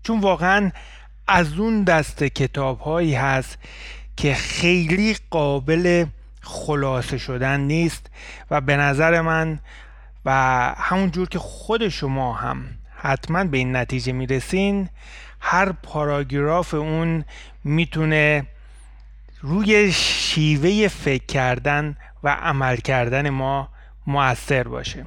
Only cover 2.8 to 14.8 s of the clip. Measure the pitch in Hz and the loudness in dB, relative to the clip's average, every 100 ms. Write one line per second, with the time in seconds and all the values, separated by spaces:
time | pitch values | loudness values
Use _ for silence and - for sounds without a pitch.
2.8 | 151 165 170 131 139 135 123 - - - | -2 0 2 2 2 0 -2 -14 -18 -16
3.8 | - - - - 147 127 - - 170 180 | -16 -16 -14 -2 0 0 -4 0 2 2
4.8 | 160 190 220 208 - 165 143 139 135 165 | 2 2 2 0 -2 0 0 0 0 2
5.8 | 180 175 165 - - - - - - 147 | 4 4 2 -6 -20 -20 -14 -10 -2 -2
6.8 | 135 127 117 127 - 123 131 143 139 160 | 0 -2 -4 -6 -6 -2 0 0 0 2
7.8 | 165 - - - - - - 147 135 143 | 0 -2 -16 -20 -18 -18 -2 0 2 4
8.8 | 143 139 160 170 165 160 160 151 - - | 4 4 4 4 2 0 0 -4 -10 -20
9.8 | - - - - 139 135 131 127 123 123 | -20 -20 -20 -8 0 2 4 2 0 -2
10.8 | - 185 190 165 180 180 - - - 226 | -2 0 0 0 -4 -6 -8 -14 -4 -2
11.8 | 220 - 139 135 127 113 127 131 127 - | -2 -2 -4 -2 -4 -4 -6 -6 -8 -14
12.8 | - - 143 139 - 170 190 135 127 127 | -18 -6 -2 -2 0 0 0 0 0 -2
13.8 | 120 131 120 127 127 131 - 185 196 202 | -2 -4 -4 -4 -2 -2 -2 0 0 0